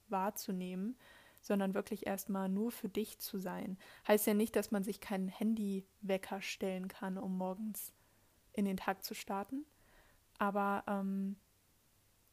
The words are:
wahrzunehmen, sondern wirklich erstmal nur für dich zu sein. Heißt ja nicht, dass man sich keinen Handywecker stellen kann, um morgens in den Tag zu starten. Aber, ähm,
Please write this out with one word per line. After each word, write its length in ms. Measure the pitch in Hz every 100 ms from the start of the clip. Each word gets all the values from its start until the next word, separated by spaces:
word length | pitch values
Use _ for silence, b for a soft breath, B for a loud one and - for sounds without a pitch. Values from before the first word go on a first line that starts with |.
| -
wahrzunehmen, 880 | 196 196 - - 185 180 185 208 254 B B B B
sondern 340 | - 202 196
wirklich 320 | 196 - 214 -
erstmal 420 | 196 - 190 190
nur 220 | 190 226
für 180 | - 208
dich 300 | 202 220 -
zu 200 | - 196
sein. 400 | 180 180 208 190 B B -
Heißt 180 | 214 214
ja 80 |
nicht, 220 | 208 226 220
dass 140 | 208
man 120 | 202
sich 180 | 190 202
keinen 280 | - 190 190
Handywecker 1120 | - 220 220 202 190 190 _ 196 190 - 196
stellen 480 | - - 196 185 190
kann, 280 | - 190 190
um 180 | 190 185
morgens 540 | 185 185 220 196 - - b b b b b
in 120 | -
den 120 | 196 190
Tag 280 | - 190
zu 100 | -
starten. 500 | 220 - 196 202 269 302 b b b b b b -
Aber, 460 | 202 196 202 202 -
ähm, 500 | 202 196 196 196 202 _ _ _ _ _ _ _ _ _